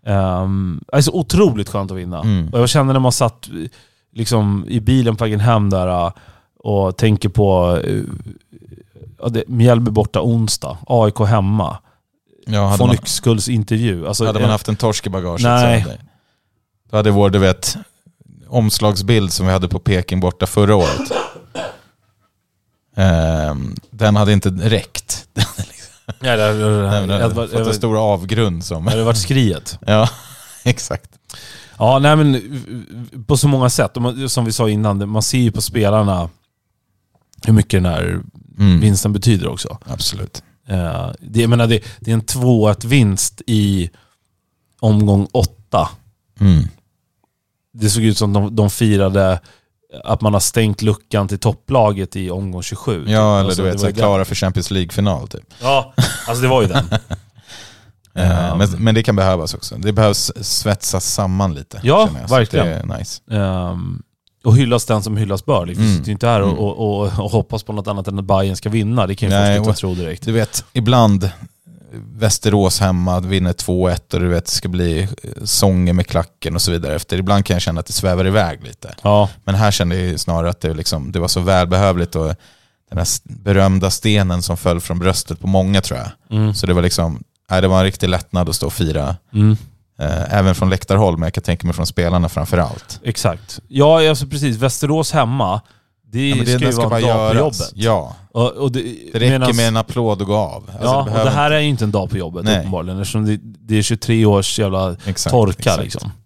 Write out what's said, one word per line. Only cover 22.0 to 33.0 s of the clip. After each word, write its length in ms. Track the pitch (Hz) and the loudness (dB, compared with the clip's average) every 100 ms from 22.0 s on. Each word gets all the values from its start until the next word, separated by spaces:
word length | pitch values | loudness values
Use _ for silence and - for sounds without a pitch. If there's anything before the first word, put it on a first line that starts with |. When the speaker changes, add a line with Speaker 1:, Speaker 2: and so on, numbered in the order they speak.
| _ _ _ _ _ _ _ _ _ - | _ _ _ _ _ _ _ _ _ 0
Speaker 2:
Ehm, 800 | 95 85 80 78 76 71 65 - _ | 2 4 2 0 -2 -4 -8 -10 _
den 260 | 110 107 104 | -2 2 4
hade 180 | 104 | 4
inte 160 | 104 98 | 2 2
räckt. 760 | 92 107 107 - - - - - | -2 0 0 -2 -14 -10 -10 -8
<laughs> 40 | - - - - - - _ - - | -6 -6 -6 -12 -12 -20 _ -16 -6
Speaker 1:
Ja, 160 | 131 113 | -2 2
det, 160 | 107 | 2
det, 280 | 107 107 107 | 2 2 2
det, 80 | 98 | 2
Speaker 2:
Nej, 100 | 104 | 0
men 80 | 95 | 0
det 60 | |
hade 120 | 98 113 | 0 0
Speaker 1:
Edvard, 200 | 117 113 | 0 -2
Speaker 2:
fått 80 | |
en 60 | 113 | -2
Speaker 1:
Edvard, 140 | 113 107 | 0 0
Speaker 2:
stor 220 | 113 110 107 | 0 0 2
avgrund 500 | 98 92 110 107 85 85 | 0 -2 0 0 -2 -6
som 200 | 82 87 | -4 -2
Speaker 1:
det 60 | |
hade 120 | 110 | 0
varit 140 | 113 113 | 2 0
skriet. 600 | 92 135 113 80 - - | 0 2 2 0 -8 -12
Speaker 2:
<laughs> 40 | - | 0
Ja, 240 | 107 113 - - - - - | 2 2 -2 -20 -20 -20 -6
exakt. 460 | - - - - - _ _ - - - - - | -2 -2 -4 -8 -10 _ _ -20 -20 -20 -20 -2
Speaker 1:
Ja, 220 | 113 135 | 2 4
nej, 160 | 147 151 | 6 6
men 260 | 151 131 101 135 - 117 98 113 | 4 2 -2 -14 -12 -14 -14 -16